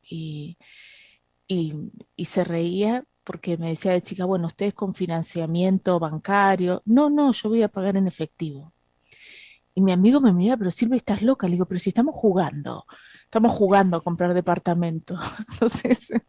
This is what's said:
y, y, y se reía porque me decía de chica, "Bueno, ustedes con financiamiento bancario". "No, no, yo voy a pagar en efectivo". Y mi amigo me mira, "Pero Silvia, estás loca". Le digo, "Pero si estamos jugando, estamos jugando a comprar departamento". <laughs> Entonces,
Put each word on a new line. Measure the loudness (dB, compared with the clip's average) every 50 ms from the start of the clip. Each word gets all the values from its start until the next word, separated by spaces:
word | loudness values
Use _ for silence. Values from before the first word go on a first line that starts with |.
y, | _ -14 -12 -12 -10 -10 -10 -12 -12 -14 -16 _ _ _ -20 -20 -20 -20 -20 -20 -20 _ _ _ _ _ _ _ _ -4
y, | -2 -2 -2 -2 -4 -8 -10 -12 -14 -18 -20 _ _
y | -10 -10
se | -4 -2 -2 -2
reía | 0 -2 -2 -2 -2 -2 0 0 0 -2 -2 -6 _ _ _ _
porque | -16 -14 -10 -6 -6 -6 -4
me | -4 -6
decía | -6 -4 -2 0 0
de | 0 -2
chica, | -4 -8 -6 -2
"Bueno, | -2 -2 -2 -2 -4
ustedes | -4 -4 -4 -4 -4
con | -4 -6 -6 -6
financiamiento | -6 -4 -4 -4 -4 -6 -6 -6 -6 -4 -2 0 0 2 2 2 2 2 0 0 0
bancario". | 0 -2 -6 -6 -4 0 2 4 4 4 4 2 2 0 -2 -2 0
"No, | 2 4 4 4 4
no, | 4 4 4 2 2
yo | 0 -2 0
voy | 2 2 2
a | 0
pagar | 0 -2 -2 0 0 2
en | 0 0
efectivo". | -2 -4 -8 -8 _ -8 -8 -8 -8 -10 -16 -20 _ _ _ _ _ _ _ _ _ -20 -20 -20 -20 -20 -20 -20 -20 _ _ _ 0
Y | 2
mi | 2 4
amigo | 4 4 6 6 6 6
me | 6 6 4
mira, | 4 4 2 0 0
"Pero | -2 -4
Silvia, | -2 -2 0 0 0 0
estás | 0 -2 -2 0
loca". | 2 0 0 2 0 0
Le | 0
digo, | 0 0 -2
"Pero | -2 -4
si | -4 -2
estamos | 0 0 0 0 0
jugando, | 0 0 2 2 2 0 -2 -4 -8 -10 -10 -10 -12 -14 _ -20 -20 -20 -20 -20 -20 _
estamos | _ 0 2 2 2
jugando | 2 2 2 4 6 6 4 4 0 -2
a |
comprar | -2 -4 -2 0 0 0 2
departamento". | 0 2 0 0 0 0 -2 0 0 0 -2 -4 -6 -8 -10 -10 -10
<laughs> | -10 -10 -10 -12 -14 -10 -4
Entonces, | -2 -2 0 -2 -2 -2 -2 -2 -2 -2 -4 -6 -6 -6